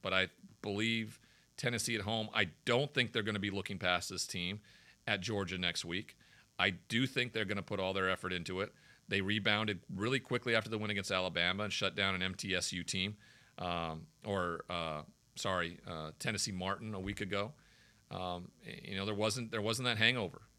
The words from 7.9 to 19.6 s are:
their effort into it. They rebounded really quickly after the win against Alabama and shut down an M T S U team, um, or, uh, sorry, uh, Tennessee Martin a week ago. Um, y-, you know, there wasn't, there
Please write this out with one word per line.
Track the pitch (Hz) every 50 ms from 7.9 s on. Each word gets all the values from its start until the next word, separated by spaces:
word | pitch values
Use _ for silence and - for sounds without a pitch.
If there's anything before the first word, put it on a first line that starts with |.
| 95
their | 95 95 92
effort | 95 - - 92
into | 90 87 82 - 90 92
it. | 101 - - - - - - - _ -
They | 98 98
rebounded | 95 98 107 107 95 113 104 104 110 107 101 85 - - 101
really | 92 104 117 135 135
quickly | - - 123 117 - 123 113
after | 113 110 110
the | 113 107
win | 107 104
against | 104 98 95 -
Alabama | 98 92 92 92 82 90 85 87 92 98 107
and | 101
shut | - - 101 95 -
down | - 98 98 95
an | 90
M | 92 92 92
T | - - 98 92
S | 90 85 -
U | - 90
team, | 85 - - 92 92 104 107 - - - - - - - _ -
um, | 90 87 87 85 85 82 78 80 78 - _ _ -
or, | 107 101 95 90 87 85 82 - -
uh, | 90 85 82 80 76 76 - - - _ _ _ _
sorry, | - - 101 95 90 85 85 87 - - 98
uh, | 87 78 78 78 78 -
Tennessee | - 123 107 98 - 110
Martin | 95 90 90 95 98 - 113 110
a | 107 95
week | 95 101 98 -
ago. | 104 92 98 101 101 110 - - - - - - - - - - _ _
Um, | - 92 92 90 87 87 90 - _ - -
y-, | - - -
you | - - 98
know, | 95 98
there | 104 104
wasn't, | 101 104 110 107 123 117 110
there | 113 110